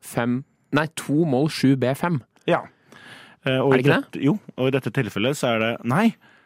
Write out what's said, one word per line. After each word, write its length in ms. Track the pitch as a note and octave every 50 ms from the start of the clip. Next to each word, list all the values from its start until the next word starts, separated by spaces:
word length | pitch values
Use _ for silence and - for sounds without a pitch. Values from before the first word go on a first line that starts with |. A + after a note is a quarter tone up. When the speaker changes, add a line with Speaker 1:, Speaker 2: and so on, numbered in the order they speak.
Speaker 1:
fem, 440 | - - - B2+ A#2 A#2+ A#2+ B2+ C#3+ _ _ _ _ _ -
nei, 140 | C#3+ D#3 D3+ -
to 300 | - - - C#3 D3+ F3
moll 240 | D#3+ B2+ B2 D3 D#3+
sju 260 | - - - C3 C#3
B 160 | C3+ B2 B2 C#3
fem. 280 | - - - F3 C3 - _ _ _ _
Speaker 2:
Ja. 160 | - E3+ C3 - - _ _ _ _ - - - - - - - - - _ -
Eh, 120 | C#3 C3 C3
og 140 | A#2+ C#3 C3
Speaker 1:
Er 20 |
det 80 | C3 B2+
Speaker 2:
i 40 | C#3+
Speaker 1:
ikke 40 | D#3+
det? 180 | A3+ C#4 - -
Speaker 2:
dette, 120 | - -
jo, 140 | C3+ F#3+ G#3 - - -
og 120 | - B2+ C3
i 20 |
dette 200 | C3 C3+ - B2
tilfellet 460 | G#2+ C#3 B2 G2+ - G2 G#2 B2+ D3+
så 120 | - - B2+ A#2
er 40 | A2
det, 260 | A2 A2+ A#2 - -
nei, 300 | A#2 B2 F3 A3+ A3+ - _ _ _ _ _ _